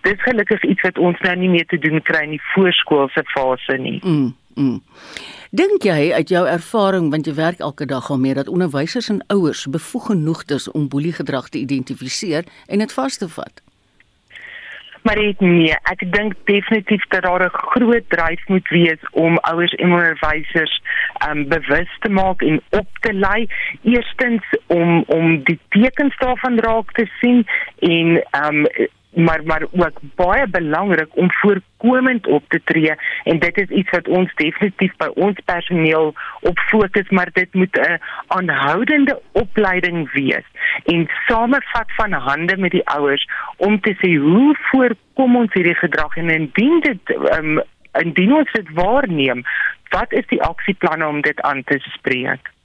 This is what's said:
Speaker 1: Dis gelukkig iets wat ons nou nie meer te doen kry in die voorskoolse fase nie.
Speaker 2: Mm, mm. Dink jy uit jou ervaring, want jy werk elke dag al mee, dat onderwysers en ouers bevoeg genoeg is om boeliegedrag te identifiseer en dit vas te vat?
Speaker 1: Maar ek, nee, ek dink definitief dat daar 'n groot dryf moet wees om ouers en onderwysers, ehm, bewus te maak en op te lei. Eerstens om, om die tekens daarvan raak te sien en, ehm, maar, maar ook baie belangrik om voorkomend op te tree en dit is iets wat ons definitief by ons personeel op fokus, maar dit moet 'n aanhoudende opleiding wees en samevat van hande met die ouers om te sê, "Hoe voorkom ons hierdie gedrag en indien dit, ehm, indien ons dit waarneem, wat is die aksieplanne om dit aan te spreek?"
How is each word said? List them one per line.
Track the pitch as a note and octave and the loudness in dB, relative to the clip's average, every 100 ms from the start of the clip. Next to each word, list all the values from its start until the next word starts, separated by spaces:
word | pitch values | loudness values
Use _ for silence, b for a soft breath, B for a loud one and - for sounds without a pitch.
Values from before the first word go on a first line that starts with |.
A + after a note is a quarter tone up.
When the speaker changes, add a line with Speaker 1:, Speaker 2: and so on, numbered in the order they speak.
Speaker 1:
Dis | F#3+ G3+ | -2 -2
gelukkig | B3+ A#3 G#3 G#3 | -2 -2 0 -2
iets | - F#3+ | 0 0
wat | F#3 - | -2 0
ons | F3 E3+ | 0 0
nou | F#3+ F3+ | -2 0
nie | F#3 | 2
meer | E3+ E3 | 0 0
te | E3+ | -2
doen | D#3 D#3 | 0 -2
kry | - E3 D3+ | -2 -2 -4
in | D#3 | -8
die | - | -4
voorskoolse | - F#3 F3 - D3 C#3 - C#3+ | 2 2 2 2 2 2 -2 -4
fase | C#3 C3 B2+ - C3 | -2 -2 -2 -4 -4
nie. | B2+ A#2+ | -4 -4
Speaker 2:
Mm, | F#3 D3+ B2+ - _ - | 0 0 0 -4 _ -2
mm. | C3+ A2+ _ B B B B B B - | -2 -2 _ B B B B B B 0
Dink | G4 G#4 G#3 | 2 2 2
jy | D#3 D#3 | 2 2
uit | D3+ D#3 | 0 0
jou | F3 E3 | 0 2
ervaring, | E3+ - A3+ G3 F#3 D#3+ | -2 -2 0 2 2 0
want | D3+ D#3 | -2 -4
jy | D3 | -2
werk | D#3+ F3 | -2 -2
elke | - - C3+ | -10 -8 -6
dag | C3 - | -6 -4
al | C#3 | -2
mee, | C3+ C3+ | 0 -2
dat | C#3 | -2
onderwysers | F3 F3+ C3+ D#3 B3+ A3 | -2 -2 -2 -4 -6 -4
en | G3+ - | -6 -2
ouers | G3+ D#3+ - - | 0 0 -2 -6
bevoeg | D#3 - B3 - | -8 -6 -10 -2
genoeg | G3 D#3 D#3+ - C#3+ | -2 -2 -4 -4 -6
is | - | -4
om | D#3 C#3+ | -6 -4
boeliegedrag | C3+ D#3+ D#3 C#3+ C3+ - | -2 -4 -6 -6 -6 -6
te | - | -8
identifiseer | C3 C#3 B2+ A#2+ B2+ - G3+ D3 F3 B B | -4 -4 -4 -10 -8 -8 -4 -4 -6 B B
en | G3+ | -4
dit | G#3+ - | -2 -4
vas | C4 - | -6 -6
te | E3+ - | -10 -10
vat? | - - _ _ _ _ _ _ _ B B B B B B B A3+ | -14 -18 _ _ _ _ _ _ _ B B B B B B B -4
Speaker 1:
Maar | G#3 | -2
ek, | G#3 G3 F#3 | -4 0 2
nee, | E3+ D#3+ D#3 - | 4 2 0 -4
ek | F#3 F3+ | -6 -4
dink | G3+ G#3+ F#3 - | -2 -2 -6 -2
definitief | G3+ - A3 F#3+ G3+ - | 0 0 -2 0 -2 0
dat | F#3+ F3+ | -2 0
daar | F3+ F3+ | 0 0
'n | - - | -2 -2
groot | B3+ A#3 A#3 - | 2 4 2 0
dryf | E3+ D#3+ - - | -2 0 -2 0
moet | F#3+ - | -2 2
wees | E3+ E3+ D#3+ - | 2 2 0 -4
om | - E3 D#3+ | 0 2 2
ouers | - E3 F3 | 0 0 -2
en | - F3+ | 0 2
onderwysers, | F3 E3+ D#3 D#3 D#3 D3+ E3 D#3 - B B B - | 4 2 0 -2 -2 -2 -2 -2 -4 B B B -4
ehm, | D3+ D3+ C#3+ | -4 -4 -2
bewus | E3 D3 D3+ F3 - | -2 0 0 -2 -6
te | A3 | -2
maak | G3 F#3+ F#3 | 2 2 2
en | D3 D#3 - | 2 0 0
op | G#3 - - | -2 -2 -4
te | A3+ | -4
lei. | G3 F#3+ G#3+ A#3 B B B | 2 2 2 0 B B B
Eerstens | A3 A#3+ - - B3 A3+ - A4 _ | 2 2 0 -2 0 0 0 -4 _
om, | E3+ E3+ E3+ - | 2 4 4 4
om | E3 E3 D#3+ | 2 4 2
die | C3 E3 _ | 0 -2 _
tekens | G3+ C4 - C#4+ - | 4 4 4 0 0
daarvan | B3+ B3 B3+ A#3 | -2 0 0 2
raak | A3+ A3+ A3 | 2 0 0
te | - G#3+ - | -2 -2 0
sien | A#3+ B3 A3 B B - | 4 4 4 B B -2
en, | F3+ E3+ E3 E3+ - | 2 2 4 2 2
ehm, | C#3 D3+ D3+ D3 - A2+ _ _ E3+ | -2 0 2 0 0 -4 _ _ 2
maar, | E3 D#3+ | 2 2
maar | D#3 D#3 D#3 | 0 -2 0
ook | F3+ E3 - C#3 - | 0 0 -2 -10 0
baie | F3+ A3 B3+ | 2 2 0
belangrik | F3+ D#3 D#3 G3+ D#3+ D#3 - | -2 0 0 2 0 0 2
om | F3+ | 2
voorkomend | - G3+ G3 _ _ A3+ B3+ C4 A#3+ - | 4 2 2 _ _ 2 4 2 0 0
op | D3 _ | 0 _
te | D#3+ | -4
tree | - D#3+ D#3 D3+ B B | 0 2 2 0 B B
en | - E3 | 0 0
dit | F3 G#3 | 0 0
is | F#3+ | 0
iets | - F#3 | 0 0
wat | F3 - | -2 0
ons | F3+ F#3 - | 0 0 0
definitief | D3+ - G3+ - F#3 - | -4 0 -2 0 -2 -2
by | D#3 | -4
ons | - G3 G3 - | 0 0 0 -4
personeel | F3 - F3+ D#3 D#3+ D#3 D3+ B B | -4 -2 0 2 2 0 -2 B B
op | - F3 | -2 0
fokus, | - A3 G3 G#3+ F#3+ | 2 2 2 0 0
maar | F#3+ F3+ | 0 0
dit | F#3+ F#3 | -2 0
moet | F#3+ F#3 - | 0 2 2
'n | D#3+ E3+ B B - | 0 -2 B B -4
aanhoudende | F#3 F3+ C#3 C#3 E3+ C#4+ D4+ C#4 - - | -4 -2 -2 0 0 2 2 2 0 -2
opleiding | - A#3 - G3 F3+ F3 E3+ C#3+ | -2 0 0 2 2 -2 -2 -4
wees | C#3+ C3+ - - B B B | -2 -2 -2 -6 B B B
en | - E3+ D#3+ - - | 0 0 0 -2 0
samevat | A3+ A#3+ C#4 - A#3 A3 - | 0 2 0 0 -4 -4 -2
van | G#3+ | -2
hande | D#3 B2 C#3+ F3 F#3+ | 0 -2 -2 -2 0
met | F3+ | 0
die | F3+ - | 0 0
ouers | C#3+ C#3+ C#3+ - B B - | 0 0 0 -4 B B -2
om | G3+ G#3 | 0 2
te | A3 F#3+ | 0 0
sê, | F#3 D#3+ | 2 4
"Hoe | C#3+ F#3+ C#4+ C#4+ | 4 6 6 4
voorkom | - C4 B3 A#3 _ - C4 B3 | 0 2 2 0 _ 0 4 4
ons | A3+ | 4
hierdie | G3 F3 E3 | 2 0 0
gedrag | F3 - D#3 E3+ | -2 -2 -2 -2
en | E3+ | 0
indien | D#3+ D3+ - B3+ E4+ | 0 0 2 4 4
dit, | D4+ G#3 - - C#3 | 2 -4 -4 0 2
ehm, | D#3 D#3 D3+ - _ - | 0 0 -2 -2 _ -6
indien | C#3+ E3 D#3 F#3+ | -2 0 2 4
ons | D4+ D4 | 4 2
dit | A3+ E3 | -4 -4
waarneem, | D#3+ F#3 C4 B3+ D#3+ C3 B2 B2 B B B - | -2 2 2 0 0 0 -2 -6 B B B -6
wat | F3+ A#3 | -4 -2
is | - - | -2 -2
die | - | -2
aksieplanne | - - - F#3+ F3 D#3 D#3 | -2 -2 -4 -2 -2 0 -2
om | D3 | -2
dit | D3 D3 | -2 -2
aan | - C3+ | -4 -4
te | B2 C#3 | -2 -4
spreek?" | - - - B2+ C3 C#3 - _ | -4 -8 -4 -2 -2 -6 -8 _